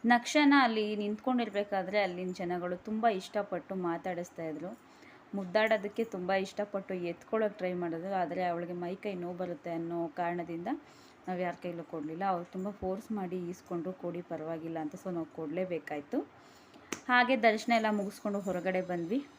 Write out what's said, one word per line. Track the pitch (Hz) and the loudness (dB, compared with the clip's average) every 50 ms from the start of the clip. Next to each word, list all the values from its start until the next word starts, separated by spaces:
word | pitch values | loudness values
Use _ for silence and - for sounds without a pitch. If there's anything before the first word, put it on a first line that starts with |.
| - | 6
ನಕ್ಷನ | 226 240 233 240 - - 302 294 277 285 | 6 6 6 4 4 6 8 8 10 10
ಅಲ್ಲಿ | 277 262 233 226 214 214 208 214 | 10 8 6 4 2 2 0 0
ನಿಂತ್ಕೊಂಡಿರ್ಬೇಕಾದ್ರೆ | 208 208 208 214 214 - 262 254 240 233 220 196 202 202 202 202 190 185 180 202 208 202 | 0 0 -2 -2 -2 0 0 2 2 0 0 0 -2 0 0 0 -2 0 2 2 2 2
ಅಲ್ಲಿನ | 180 175 180 185 185 | 2 0 -2 -4 -4
ಜನಗಳು | 180 - 185 175 180 175 175 180 180 | -4 -4 -2 -2 -2 -2 -2 -2 -4
ತುಂಬ | 175 - 220 220 220 226 | -4 -4 -4 -2 2 4
ಇಷ್ಟಪಟ್ಟು | 233 202 185 185 - - 208 202 - 185 175 - - 196 | 4 2 2 -4 -4 -4 -4 -2 -2 -4 -6 -4 -6 -4
ಮಾತಾಡಿಸ್ತಾ | 190 180 170 170 170 - 190 180 170 175 - - - 165 | -2 -2 -2 -2 -2 -4 -4 -4 -4 -6 -8 -8 -8 -6
ಇದ್ರು. | 160 156 139 165 185 233 - - - - - - - - - - - - | -6 -6 -6 -8 -10 -10 -12 -18 -20 -20 -20 -20 -20 -20 -20 -14 -8 -6
ಮುದ್ದಾಡೋದಕ್ಕೆ | 196 190 180 175 214 220 220 220 208 190 208 - - 226 | -6 -6 0 2 2 4 4 4 2 2 -4 -2 -2 -4
ತುಂಬ | 226 - 185 180 180 196 | -2 -2 -4 0 2 2
ಇಷ್ಟಪಟ್ಟು | 190 190 190 - - 208 202 - 196 190 - 190 | 2 0 -2 -2 -4 -4 -2 -4 -6 -4 -4 -6
ಎತ್ಕೊಳ್ಳೋಕೆ | 180 175 170 170 - - - - 220 220 208 202 | -4 -4 -4 -6 -6 -6 -2 0 0 2 0 0
ಟ್ರೈ | - 180 180 180 | -2 -2 -2 0
ಮಾಡಿದ್ರು, | 180 175 170 160 165 170 196 196 185 | -2 -2 -2 -4 -4 -4 -2 0 0
ಆದರೆ | 175 147 175 185 180 | 0 0 0 -2 0
ಅವಳಿಗೆ | 175 170 170 175 175 180 | 0 0 -2 -4 -4 -6
ಮೈ | 175 175 175 190 | -6 -4 -6 -6
ಕೈ | 196 - 208 196 | -4 -6 -6 -4
ನೋವು | 180 175 175 180 | -4 -6 -6 -4
ಬರುತ್ತೆ | 175 185 175 170 147 - 175 | -4 -4 -6 -6 -6 -6 -6
ಅನ್ನೋ | 165 165 170 170 170 170 170 | -4 -4 -4 -2 -2 -2 -2
ಕಾರಣದಿಂದ | 160 - - 175 170 175 175 170 170 170 170 175 220 294 330 - - - - - - - - - | -4 -2 -2 -2 -2 -2 -2 -4 -4 -6 -6 -4 -4 -4 -4 -6 -16 -20 -20 -20 -20 -20 -14 -8
ನಾವು | - 185 180 | -6 -2 -2
ಯಾರ | 180 175 170 - - | -2 -2 -2 -4 -8
ಕೈಲೂ | 180 170 170 160 | -8 -8 -8 -10
ಕೊಡಲಿಲ್ಲ. | - - 160 147 156 160 170 196 | -8 -8 -6 -6 -6 -4 -2 0
ಅವ್ರು | 196 185 170 175 | 0 0 0 -4
ತುಂಬ | - - 185 185 208 | -6 -6 -6 -6 -6
ಫೋರ್ಸ್ | 196 - - 185 190 202 - - | -6 -4 -4 -4 -4 -4 -4 -6
ಮಾಡಿ | 220 208 185 180 180 185 175 170 | -4 -4 -4 -4 -4 -4 -4 -6
ಈಸ್ಕೊಂಡ್ರು, | 180 - - - 180 170 156 185 185 | -8 -10 -8 -6 -6 -4 -4 -4 -6
"ಕೊಡಿ | - - 175 165 175 | -4 -6 -6 -6 -6
ಪರವಾಗಿಲ್ಲ" | 175 - 170 156 156 160 165 160 160 165 165 165 | -6 -6 -8 -6 -4 -6 -6 -6 -6 -6 -4 -4
ಅಂತ, | 156 151 - | -4 -6 -8
so | 180 - 190 180 | -6 -6 -4 -4
ನಾವು | 170 160 | -4 -4
ಕೊಡಲೇಬೇಕಾಯ್ತು. | 156 - - 160 143 160 180 185 180 175 160 - - 151 147 147 - - 294 - - - - - - - - - - - - - - - - - | -6 -6 -6 -6 -4 -2 -2 -2 -2 -4 -6 -4 -6 -6 -6 -6 -2 -2 -2 -2 -4 -14 -20 -20 -20 -20 -20 -20 -20 -20 -20 -10 -10 -10 -8 0
ಹಾಗೆ | - 247 247 247 233 262 233 220 | 4 6 6 6 6 4 6 6
ದರ್ಶನ | 226 208 220 - - 233 | 6 6 6 2 4 4
ಎಲ್ಲ | 226 220 214 | 4 4 4
ಮುಗಿಸ್ಕೊಂಡು | 214 208 196 202 - - - 208 202 202 | 2 2 0 -2 -6 -4 -4 -2 -2 0
ಹೊರಗಡೆ | 185 196 185 180 165 185 185 185 | 0 0 -2 0 0 2 0 0
ಬಂದ್ವಿ. | 185 180 180 175 170 165 220 285 277 - - | 0 0 -2 -2 0 0 0 -2 -2 -4 -16